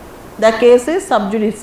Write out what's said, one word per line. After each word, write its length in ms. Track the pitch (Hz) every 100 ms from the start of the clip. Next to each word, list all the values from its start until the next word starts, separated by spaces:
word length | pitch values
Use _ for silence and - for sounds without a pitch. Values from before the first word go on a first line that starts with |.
| - - - -
The 80 | 220 226
case 260 | 240 247 247
is 180 | 359 381
sub 120 | 233 202
judice. 240 | 220 214 214